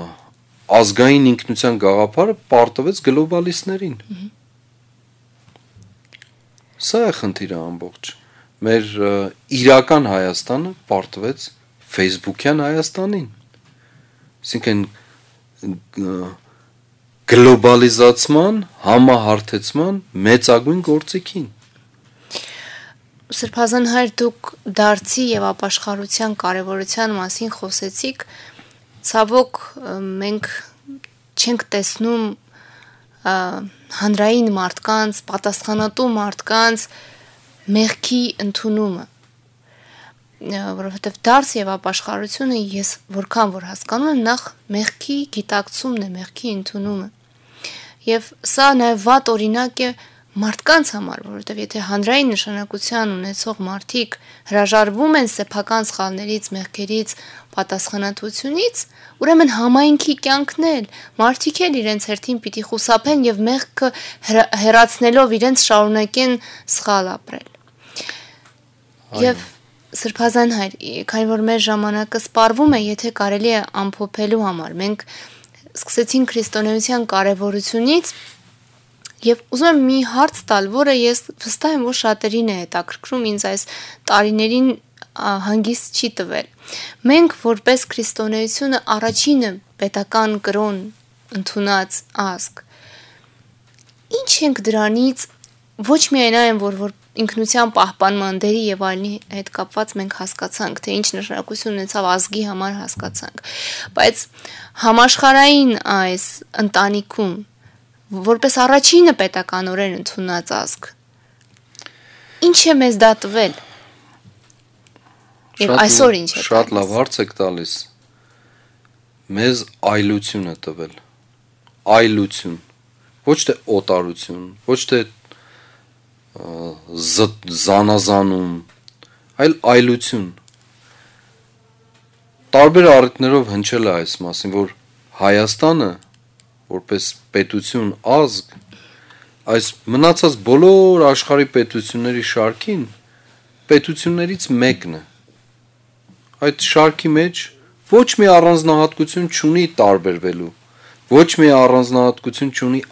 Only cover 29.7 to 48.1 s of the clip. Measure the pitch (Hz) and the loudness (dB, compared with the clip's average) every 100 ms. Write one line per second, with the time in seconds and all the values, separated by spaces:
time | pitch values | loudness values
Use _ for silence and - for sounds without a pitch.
29.7 | 269 254 190 196 190 202 214 - - - | -18 -14 -10 -8 -8 -6 -6 -8 -12 -16
30.7 | _ 285 277 - _ _ - 240 240 - | _ -20 -20 -20 _ _ -6 -4 -4 -4
31.7 | 202 196 - 226 233 214 202 _ _ - | -4 -2 -2 -2 -2 -4 -8 _ _ -20
32.7 | - - _ _ _ 185 190 180 - 196 | -20 -20 _ _ _ -4 -4 -4 -8 -12
33.7 | - _ - 202 202 208 240 226 196 180 | -16 _ -4 -2 0 2 2 0 -2 -4
34.7 | - - 220 214 202 - 202 208 196 - | -6 -4 -2 -2 -6 -8 -8 -6 -6 -4
35.7 | 214 214 208 254 220 202 - - 220 226 | -4 -4 -2 -2 -2 -4 -8 -4 0 2
36.7 | 226 - - - - - _ _ _ 190 | 0 -6 -16 -20 -20 -20 _ _ _ -2
37.7 | 208 220 - - 247 247 - 202 196 220 | 0 0 -2 -4 -4 -4 -6 -8 -6 -4
38.7 | 214 208 175 - _ _ _ _ _ _ | -4 -4 -6 -12 _ _ _ _ _ _
39.7 | _ _ - - _ _ _ - 202 196 | _ _ -20 -20 _ _ _ -12 -10 -10
40.7 | 190 190 196 208 - 233 262 277 233 190 | -10 -12 -10 -12 -4 2 2 2 -4 -6
41.7 | 190 190 185 - 202 208 - 262 240 196 | -6 -6 -8 -8 -10 -8 -6 -4 -4 -6
42.7 | 196 196 - _ 196 190 233 214 185 180 | -6 -6 -6 _ -10 -6 -2 -2 -4 -14
43.7 | 190 - 233 302 277 226 254 - - - | -14 -8 -4 -2 0 0 -2 -6 -20 -8
44.7 | 208 214 - - 285 285 214 - 202 202 | -6 -6 -8 -8 -8 -6 -10 -4 -4 -4
45.7 | - 262 233 196 180 185 - 247 196 196 | -6 -6 -6 -8 -12 -14 -12 -10 -8 -10
46.7 | 208 202 202 196 - _ _ _ _ - | -8 -8 -8 -10 -16 _ _ _ _ -18
47.7 | - - _ - | -18 -20 _ -4